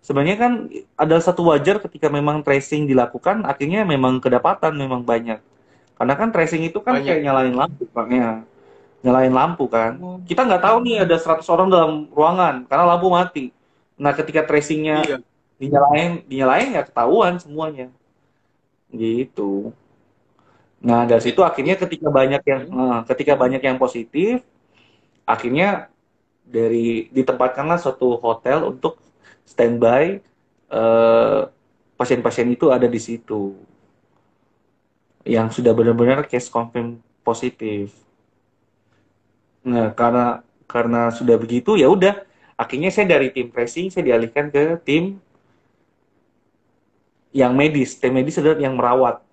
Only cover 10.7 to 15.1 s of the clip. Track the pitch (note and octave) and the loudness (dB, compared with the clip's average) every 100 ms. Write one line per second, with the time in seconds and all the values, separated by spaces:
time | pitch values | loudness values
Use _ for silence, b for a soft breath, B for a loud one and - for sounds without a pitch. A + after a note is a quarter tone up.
10.7 | A#3 A#3+ A3 F3 E3 E3 D#3+ - E3+ F#3 | 2 0 -2 0 0 0 -2 0 0 4
11.7 | F3+ D#3+ D#3 D3+ D3 D#3 F#3 F3 B2+ B2 | 4 2 -2 -6 2 2 4 0 -2 -4
12.7 | C#3 F3 F3 F#3 F3+ F3+ D3+ B2+ _ _ | 2 2 2 2 2 0 -6 -10 _ _
13.7 | _ _ _ C#3+ C#3+ D#3 D#3 D3+ D3+ D3 | _ _ _ -4 -2 -2 -2 0 0 0
14.7 | D#3 D#3 D3+ D3+ | -4 -2 -2 -2